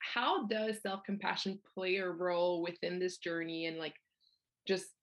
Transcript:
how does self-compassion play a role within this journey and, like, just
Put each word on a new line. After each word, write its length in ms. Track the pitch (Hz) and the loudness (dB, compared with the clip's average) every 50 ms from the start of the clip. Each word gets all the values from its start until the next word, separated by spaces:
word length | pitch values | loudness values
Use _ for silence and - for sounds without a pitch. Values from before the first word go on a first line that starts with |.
how 460 | - - - 240 247 302 381 370 240 | -6 -4 0 2 4 4 4 2 2
does 340 | 202 220 214 214 220 208 - | 2 0 0 0 0 0 -2
self-compassion 800 | - 196 190 190 - - 202 202 196 180 - - - 190 196 202 - - - | -2 -2 -2 -2 -2 -2 -2 -2 0 0 0 0 0 -2 -4 -4 -8 -12 -6
play 240 | 190 185 185 185 | -2 0 2 2
a 120 | 196 185 180 | 2 0 0
role 520 | 170 165 180 180 175 175 175 180 180 170 | -2 0 0 2 4 4 4 4 2 2
within 360 | 170 175 170 - - 175 180 180 | 0 -2 -2 -4 -4 -2 0 0
this 180 | 180 180 180 | -2 -2 -2
journey 480 | - - 175 170 165 165 165 165 165 165 | -4 -4 -2 -2 -2 -2 -2 -2 -2 -2
and, 120 | 165 160 | -2 -2
like, 180 | 160 160 156 - - _ _ _ _ _ _ _ _ _ _ _ _ - | -4 -4 -6 -8 -10 _ _ _ _ _ _ _ _ _ _ _ _ 0
just 280 | - 190 185 - - - _ | 0 0 0 0 -4 -16 _